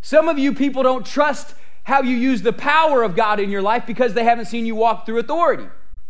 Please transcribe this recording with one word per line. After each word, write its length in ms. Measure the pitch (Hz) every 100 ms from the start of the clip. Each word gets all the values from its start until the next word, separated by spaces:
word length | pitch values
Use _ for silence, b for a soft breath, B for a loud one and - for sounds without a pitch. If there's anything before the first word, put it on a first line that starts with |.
Some 280 | - 302 320
of 100 | 294
you 160 | 277
people 280 | 240 277 262
don't 220 | 254 262
trust 500 | - - 294 285 - - b b
how 180 | - 277
you 140 | 254 254
use 260 | 254 247
the 100 | 202
power 500 | - - 302 320 269
of 120 | 226
God 240 | 170 220 208
in 120 | 202
your 120 | 202
life 240 | 196 240 233
because 280 | 226 247
they 100 | 208
haven't 220 | 233 240 202
seen 180 | 233
you 100 | 226
walk 320 | 220 226 214 -
through 120 | 226
authority. 480 | 233 311 330 180 98 - - -